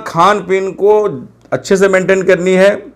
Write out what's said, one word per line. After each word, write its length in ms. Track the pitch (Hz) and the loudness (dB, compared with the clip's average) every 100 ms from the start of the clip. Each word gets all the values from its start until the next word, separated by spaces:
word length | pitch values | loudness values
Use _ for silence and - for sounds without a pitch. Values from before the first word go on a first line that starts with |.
| 220 | -2
खान 340 | 165 185 208 | 0 2 0
पीन 280 | 175 190 190 | -2 -4 -4
को 280 | 185 196 214 208 135 - _ - | -2 0 2 0 -6 -14 _ -10
अच्छे 240 | 131 - 190 | -6 -2 0
से 120 | 196 | 2
मेंटेन 340 | 190 185 190 | 2 0 0
करनी 280 | 185 185 180 | 2 0 2
है, 180 | 185 196 214 - | 2 2 0 -8